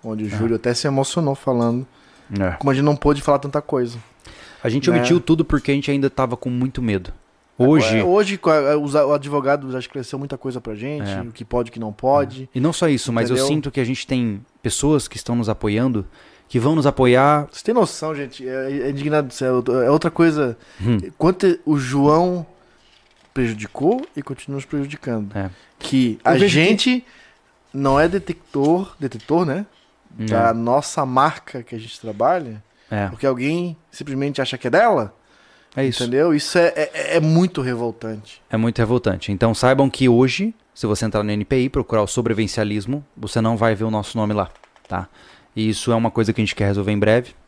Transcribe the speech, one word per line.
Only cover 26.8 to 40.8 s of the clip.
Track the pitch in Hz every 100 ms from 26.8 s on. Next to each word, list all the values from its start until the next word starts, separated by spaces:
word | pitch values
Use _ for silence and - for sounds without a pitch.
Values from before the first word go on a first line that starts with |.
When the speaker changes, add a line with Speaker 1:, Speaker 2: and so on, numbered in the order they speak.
| - 254 - - - _ _ _ _
Speaker 1:
não | 135 139 139
é | 165
detector, | 190 - 165 _ 147 143 175 196 -
detetor, | 139 113 - 160 175
né? | 151 208 _ _ _ _ -
Speaker 2:
Não. | 110
Speaker 1:
Da | 113 117
nossa | 117 117 131 143 - 135
marca | 127 147 147 - 131
que | 117
a | 117
gente | 113 -
trabalha. | 117 104 123 180 135 107 _ _ _
Speaker 2:
É. | 107 101
Speaker 1:
Porque | 107 135
alguém | 123 135 165 175 156 _
simplesmente | - 143 135 143 139
acha | 131 127
que | 139
é |
dela. | 170 233 180 104 _ _ _ _ _ _ -
Speaker 2:
É | 135
isso. | 120
Speaker 1:
Entendeu? | 120 127 170
Isso | 147 - 180
é, | 170
é, | - 151 156 147 165
é |
muito | 156 160 180 185
revoltante. | 127 120 117 113 113 110 107 - _
Speaker 2:
É | 110
muito | 113 113
revoltante. | 110 123 117 92 -
Então | 101 113
saibam | 113 127 135 139
que | - 131
hoje, | 117 127 123 208 220 _
se | -